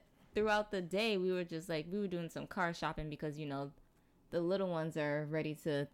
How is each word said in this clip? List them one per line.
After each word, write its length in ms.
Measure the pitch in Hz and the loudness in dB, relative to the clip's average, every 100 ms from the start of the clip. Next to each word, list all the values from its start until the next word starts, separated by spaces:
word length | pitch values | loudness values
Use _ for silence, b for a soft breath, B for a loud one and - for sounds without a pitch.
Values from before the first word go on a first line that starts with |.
| - - - | -8 -20 -4
throughout 360 | 208 214 208 208 | 2 4 4 2
the 100 | 196 | -2
day, 360 | 165 190 226 196 | 0 2 4 4
we 160 | 185 | 4
were 120 | 180 | 2
just, 240 | 170 160 175 | 0 -4 -2
like, 180 | 160 170 | -2 -2
we 80 | 202 | -2
were 80 | 196 | 0
doing 200 | 175 165 | -2 -4
some 180 | - - | -6 -6
car 260 | 202 170 | 0 0
shopping 380 | 170 156 156 151 | 0 -2 -2 -6
because, 280 | 151 156 147 | -4 -4 -4
you 80 | 147 | -4
know, 260 | 139 143 - - _ b b - | -4 -6 -10 -20 _ b b -4
the 100 | 170 | 0
little 280 | 170 190 185 | 2 2 2
ones 280 | 165 160 156 | 0 0 0
are 300 | 147 147 147 | 0 0 0
ready 260 | 156 156 147 | -2 -2 -2
to 320 | 165 143 143 | 0 0 0